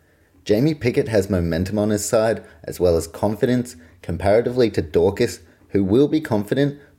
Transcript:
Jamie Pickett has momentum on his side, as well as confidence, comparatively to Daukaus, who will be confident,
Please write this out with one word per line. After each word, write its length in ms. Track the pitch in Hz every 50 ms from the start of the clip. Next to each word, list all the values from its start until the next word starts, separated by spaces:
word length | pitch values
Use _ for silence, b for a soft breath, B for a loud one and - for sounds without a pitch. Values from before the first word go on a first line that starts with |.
| b b b b b b b b _
Jamie 300 | - 104 107 131 156 156
Pickett 340 | - 104 120 120 139 135 113
has 220 | 110 104 95 -
momentum 480 | 101 90 87 85 80 82 92 95 101 104
on 120 | 104 107
his 140 | 107 104 -
side, 380 | - - 113 110 113 110 98 B B B B B
as 160 | - - -
well 160 | 87 90 85
as 100 | 80 -
confidence, 680 | - - - - 104 110 104 - 120 123 127 120 - - B B B B B
comparatively 720 | - - 87 85 90 98 101 113 120 127 123 127 123 110
to 120 | 98 - 87
Daukaus, 580 | 82 - 90 85 - 95 - 120 - - - b b b b b b
who 160 | - 101 98
will 240 | 92 101 127 147 147
be 120 | 160 156
confident, 600 | 156 - 117 104 104 - - 127 143 143 143 B B B B